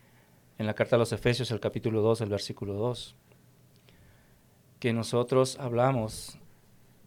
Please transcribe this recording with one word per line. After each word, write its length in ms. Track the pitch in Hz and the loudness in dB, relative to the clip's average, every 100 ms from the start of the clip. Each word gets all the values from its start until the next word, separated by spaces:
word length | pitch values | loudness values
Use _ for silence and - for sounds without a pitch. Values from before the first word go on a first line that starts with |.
| _ _ _ _ _ - | _ _ _ _ _ -6
en 80 | 107 | -4
la 80 | |
carta 220 | - 113 117 | 0 2 4
a 40 | |
los 120 | 117 | 2
Efesios, 400 | 107 123 120 117 | 0 0 0 -2
el 80 | 107 | -2
capítulo 420 | 104 113 113 110 | -4 -4 -2 2
dos, 200 | 110 113 | 2 2
el 80 | 104 | 0
versículo 440 | 101 - - 101 | -4 -6 -8 -6
dos, 420 | 101 117 117 - - _ _ _ _ _ _ _ - - _ _ _ _ _ _ - | -4 -4 -4 -10 -18 _ _ _ _ _ _ _ -20 -20 _ _ _ _ _ _ -6
que 140 | 123 | -2
nosotros 640 | 113 110 120 123 131 131 - | -2 0 0 2 4 2 0
hablamos 800 | 127 117 127 139 147 - - - - - _ - _ _ | -4 2 4 2 -2 -6 -14 -18 -20 -20 _ -20 _ _